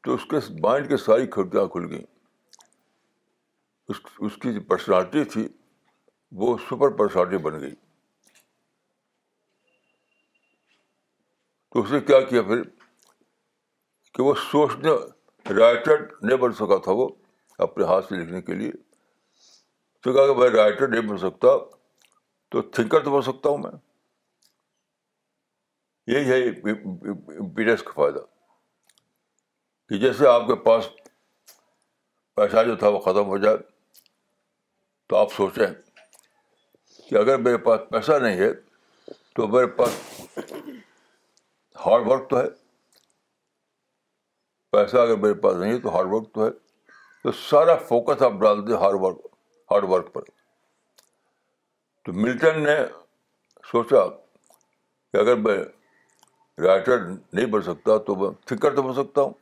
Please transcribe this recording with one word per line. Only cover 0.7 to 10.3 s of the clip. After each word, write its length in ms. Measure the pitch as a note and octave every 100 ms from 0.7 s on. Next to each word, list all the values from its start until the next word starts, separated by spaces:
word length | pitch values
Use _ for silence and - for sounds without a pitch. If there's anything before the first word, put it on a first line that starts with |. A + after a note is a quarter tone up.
| C3+ C#3
کی 80 | C3+
ساری 300 | - A2+ B2+
کھڑکیاں 380 | G#2+ F#2 G#2
کھل 240 | F#2+ F2+ E2+
گئیں۔ 160 | D2 - _ _ _ _ _ _ _ _ _ _ _ _ _ _ _ _ _ -
اس، 80 | - - -
اس 160 | G#2
کی 180 | - B2
جو 80 | G#2
پرسنالٹی 640 | - F#2 - F#2 F2+ D3+
تھی 240 | C#3+ A2 G#2+ _ _ _ _ _ _ _ _
وہ 260 | F2+ A#2 A2+ -
سپر 220 | B2 C#3
پرسنالٹی 480 | - G#2 F#2 F2+ F#2+
بن 220 | D#2 D#2
گئی۔ 140 | C2+ - _ _ _ _ _ _ _ _ _ _ _ _ _ _ _ _ _ _ _ _ _ _ _ _ _